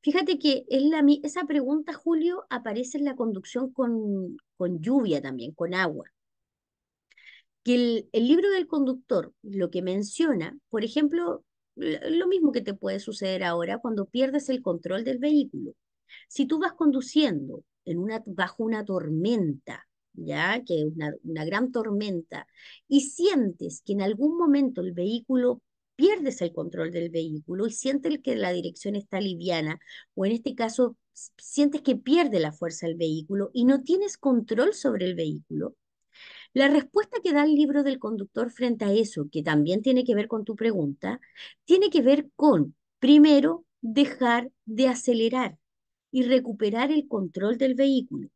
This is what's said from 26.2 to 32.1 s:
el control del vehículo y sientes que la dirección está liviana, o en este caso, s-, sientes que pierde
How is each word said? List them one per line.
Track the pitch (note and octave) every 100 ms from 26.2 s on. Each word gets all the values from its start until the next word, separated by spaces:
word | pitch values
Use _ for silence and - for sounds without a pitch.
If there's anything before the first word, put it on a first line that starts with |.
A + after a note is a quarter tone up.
| C#4 -
el | F3
control | E3 E3 F3 E3
del | F3 E3+
vehículo | E3 D#3+ D#3 D3+ F#3 A3
y |
sientes | A3 C4 C4+ C4+ D4
que | C4+ A#3
la | F#3
dirección | F3+ F3 E3 G3+ G3+
está | G3+ F#3+
liviana, | G3 E3+ F3 E3+ D#3 D#3 - - _
o | - G3
en |
este | A3+ B3
caso, | C4 A3+ A3+ A#3+ B3 _
s-, | - - _
sientes | - - C#4+ C#4+
que | C#4 B3+
pierde | B3+